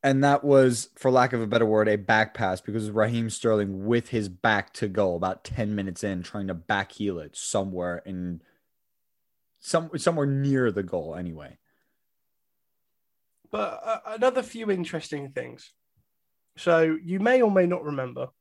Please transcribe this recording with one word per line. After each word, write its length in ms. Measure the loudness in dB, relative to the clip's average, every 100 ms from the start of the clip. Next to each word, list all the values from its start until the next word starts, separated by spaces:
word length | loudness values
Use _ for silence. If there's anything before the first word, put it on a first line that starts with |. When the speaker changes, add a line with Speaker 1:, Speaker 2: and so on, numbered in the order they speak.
Speaker 1:
And 220 | 2 4
that 200 | 4 4
was, 460 | 6 8 8 4 -6 _
for 160 | 2
lack 220 | 4 4
of 80 | 2
a 60 | 0
better 180 | 2 4
word, 240 | 4 4
a 80 | 2
back 360 | 2 2 2
pass 280 | 0 -2 -2
because 280 | -6 -6 -4
Raheem 400 | 0 2 0 -4
Sterling 560 | -2 0 2 0 -4 0
with 240 | 0 0
his 200 | -4 -4
back 420 | -2 0 0 -2 -6
to 120 | -4
goal 280 | 0 0 0
about 260 | -4 -4
ten 320 | -8 -4 -2 -2
minutes 280 | -4 -6
in, 200 | -6 -6
trying 240 | -6 -8 -6
to 60 |
back 400 | -8 -4 -4 -4
heel 260 | -6 -6 -6
it 160 | -10 -12
somewhere 680 | -4 -4 -4 -6 -6 -6 -10
in 360 | -8 -6 -8 _ _ _ _ _ _ _ _ _ _ _ _
some, 300 | -4 -4 -2 -4
somewhere 280 | -2 0 0
near 440 | 0 0 2 2
the 120 | 0
goal 320 | -4 -6 -6 -8
anyway. 420 | -10 -10 -16 -20 _ _ _ _ _ _ _ _ _ _ _ _ _ _ _ _ _ _ _
Speaker 2:
But, 300 | -6 -4 -6
uh, 160 | -6 -6 -6
another 360 | 0 0 0
few 280 | -6 -8 -4
interesting 600 | -2 -2 -6 -8 -10 -8
things. 420 | -10 -10 -14 -20 _ _ _ _ _ _ _ _ -4
So 400 | 2 4 4 0
you 160 | -4 -2
may 220 | 2 4
or 100 | 4
may 140 | 4 2
not 180 | 0
remember 460 | -4 -6 -6 -8 -10 _